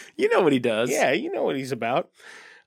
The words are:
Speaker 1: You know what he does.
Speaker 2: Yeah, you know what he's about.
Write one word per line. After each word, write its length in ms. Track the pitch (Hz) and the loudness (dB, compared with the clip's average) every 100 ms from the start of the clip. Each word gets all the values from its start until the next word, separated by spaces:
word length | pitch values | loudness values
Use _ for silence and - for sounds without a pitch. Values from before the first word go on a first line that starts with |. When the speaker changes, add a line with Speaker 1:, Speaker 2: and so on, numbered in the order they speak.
| - - | -12 -2
Speaker 1:
You 100 | 214 | 2
know 120 | 480 | 4
what 120 | 170 | 4
he 40 | 135 | 4
does. 320 | 120 110 123 | 2 0 0
Speaker 2:
Yeah, 220 | 135 180 | 2 2
you 200 | 160 320 | 0 -2
know 120 | 392 | -4
what 120 | 190 143 | -2 -2
he's 160 | 131 | -6
about. 380 | 123 117 139 - _ - - - - | -6 -2 -2 -4 _ -20 -20 -20 -20